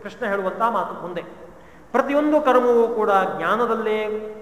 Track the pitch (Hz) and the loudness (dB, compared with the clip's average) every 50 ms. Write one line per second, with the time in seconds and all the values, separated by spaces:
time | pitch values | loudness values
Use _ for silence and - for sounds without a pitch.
0 | - 208 - - 247 214 202 202 190 185 180 - 226 233 226 202 175 - 190 - | -14 -16 -12 -8 -6 -4 -2 -2 -2 -4 -2 0 -2 0 0 0 -4 -4 -8 -12
1 | - 175 180 170 - - - - - - - - - - - - - - - 233 | -12 -10 -8 -10 -10 -10 -16 -18 -20 -20 -20 -20 -20 -20 -20 -20 -20 -2 0 0
2 | 226 247 285 294 302 302 294 302 294 254 247 247 240 247 240 233 226 226 226 220 | 0 2 2 0 2 4 2 4 4 4 4 4 4 4 4 4 4 2 2 0
3 | 214 202 202 190 190 185 - - 165 170 196 220 240 226 226 220 214 214 214 214 | 0 2 4 2 2 0 -4 -4 -2 0 0 0 0 -2 -2 -2 -2 -2 -2 -2
4 | 214 214 214 214 214 214 - - | -2 -4 -6 -8 -8 -10 -14 -14